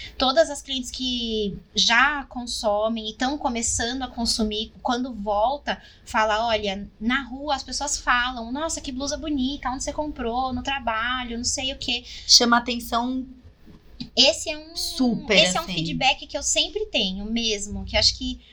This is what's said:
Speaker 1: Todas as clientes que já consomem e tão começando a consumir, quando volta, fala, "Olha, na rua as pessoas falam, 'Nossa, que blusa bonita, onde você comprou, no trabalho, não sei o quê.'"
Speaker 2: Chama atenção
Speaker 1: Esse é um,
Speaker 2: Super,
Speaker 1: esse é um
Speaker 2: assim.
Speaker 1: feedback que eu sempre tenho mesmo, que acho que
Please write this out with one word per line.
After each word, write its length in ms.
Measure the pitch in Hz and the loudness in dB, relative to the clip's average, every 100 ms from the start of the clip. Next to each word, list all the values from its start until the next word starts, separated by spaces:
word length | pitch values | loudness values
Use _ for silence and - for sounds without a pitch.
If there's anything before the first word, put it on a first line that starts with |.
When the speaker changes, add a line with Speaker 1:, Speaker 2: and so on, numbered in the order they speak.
| - - | -10 0
Speaker 1:
Todas 320 | 262 262 302 | 2 6 4
as 140 | 285 | 2
clientes 280 | - 262 247 | -6 -6 -6
que 680 | - 254 247 233 220 202 165 - | -6 -4 -2 -2 -2 -2 -4 -6
já 500 | - 226 233 277 294 262 | 0 4 6 6 2 -6
consomem 800 | 247 240 - 220 208 220 226 220 | -10 -8 -2 0 2 2 -2 -6
e 20 | |
tão 240 | 214 254 294 | -2 -2 0
começando 680 | 269 233 226 - 233 262 | -2 -2 -2 -2 -2 -4
a 40 | 247 | -6
consumir, 640 | - 233 - 214 214 220 - | -4 -2 0 0 -2 -6 -6
quando 300 | - 240 262 | -2 0 -2
volta, 640 | 214 202 208 226 285 - 190 - - | -4 -2 2 2 0 -4 -6 -8 -20
fala, 440 | - 226 220 214 233 | -2 2 4 4 2
"Olha, 440 | 214 208 196 202 - | 0 0 -4 -8 -4
na 260 | 220 269 | 0 0
rua 320 | 240 262 302 269 | -2 -8 -2 -2
as 60 | |
pessoas 360 | - 254 294 - | -2 -4 -4 -2
falam, 520 | 294 247 247 247 226 | 2 4 2 -2 -6
'Nossa, 300 | 269 320 311 | -4 -4 -4
que 100 | 285 | -6
blusa 280 | 254 285 294 | -6 -4 -4
bonita, 500 | 320 285 254 285 262 | -2 0 0 -2 -4
onde 160 | 269 | -4
você 80 | - | -4
comprou, 580 | 285 302 285 233 240 262 | -4 -4 -4 -2 0 -2
no 80 | 247 | -2
trabalho, 760 | 254 277 233 220 233 254 240 233 | -4 -4 -2 0 0 -2 -2 -4
não 80 | |
sei 300 | 247 - 262 | -2 -2 -2
o 20 | 277 | -4
quê.'" 240 | - 247 - - - | -4 -4 -6 -6 6
Speaker 2:
Chama 300 | - 240 240 | 8 8 4
atenção 680 | 240 240 - 240 247 262 254 - - - - - - - - - | 2 -6 -2 -2 0 -4 -6 -12 -20 -20 -20 -20 -20 -14 -4 4
Speaker 1:
Esse 340 | 262 320 330 | 4 4 -2
é 60 | 302 | -8
um, 160 | 311 330 | -8 -6
Speaker 2:
Super, 600 | - - 247 190 - 202 | -4 0 0 0 4 6
Speaker 1:
esse 200 | - 330 | 6 4
é 40 | |
um 40 | |
Speaker 2:
assim. 100 | 339 | -2
Speaker 1:
feedback 520 | 285 311 254 262 294 294 | -2 -2 0 2 2 -2
que 100 | 285 | -4
eu 60 | |
sempre 440 | 285 311 339 427 427 | -2 0 0 -2 -2
tenho 380 | 277 190 190 | 0 -2 -2
mesmo, 600 | 208 233 226 202 202 196 | -4 -2 0 -2 -4 -8
que 120 | 190 214 | -4 2
acho 200 | 226 - | 2 2
que 240 | 254 247 - | -4 -8 -12